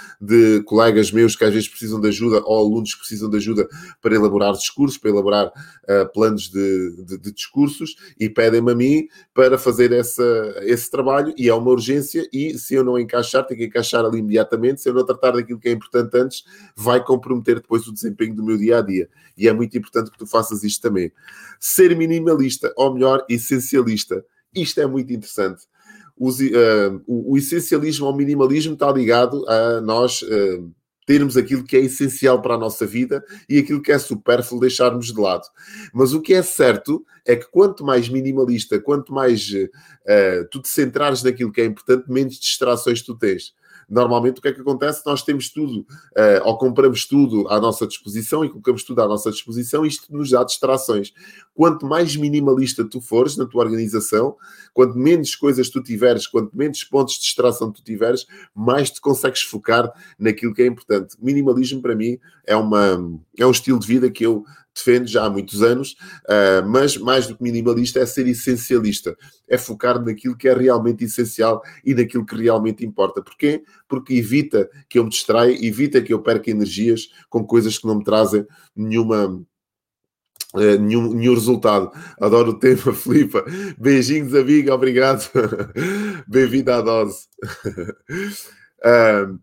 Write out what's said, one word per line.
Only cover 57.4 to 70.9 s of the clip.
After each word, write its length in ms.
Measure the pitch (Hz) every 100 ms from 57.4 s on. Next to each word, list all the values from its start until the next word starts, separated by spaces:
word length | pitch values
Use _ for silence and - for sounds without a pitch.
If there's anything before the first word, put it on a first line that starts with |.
| 120 113 110
tu 140 | 107
tiveres, 420 | - 107 117 127 - - - 104
mais 340 | 113 139 135
te 120 | -
consegues 400 | 143 131 135 -
focar 500 | - 107 - 117 117 - - -
naquilo 360 | 107 107 120
que 80 | 107
é 60 | 123
importante. 500 | 117 - 101 90 -
Minimalismo 600 | 123 143 139 123 127 135
para 120 | 123
mim 240 | 110 117 123 _ _ -
é 100 | 110
uma, 420 | 107 104 101 90 87 80 - -
é 80 | 127
um 60 |
estilo 260 | - - 123
de 100 | 101
vida 220 | 127 123
que 160 | 101 113
eu 200 | 107 - - _
defendo 340 | - - 123 120
já 180 | 113 107
há 40 |
muitos 320 | 98 95 101
anos, 340 | 117 127 135 - 92 - -
eh, 340 | 104 98 95
mas 360 | 95 127 143 139
mais 300 | 113 131 117
do 80 | 107
que 80 |
minimalista 560 | 123 117 117 117 120 131
é 60 | 120
ser 220 | - 127
essencialista, 920 | 120 - 120 - 123 107 101 87 - _ _ -
é 100 | 123
focar 460 | - 104 123 120
naquilo 320 | 117 107 127 117
que 120 | 135
é 60 |
realmente 500 | 123 127 117 117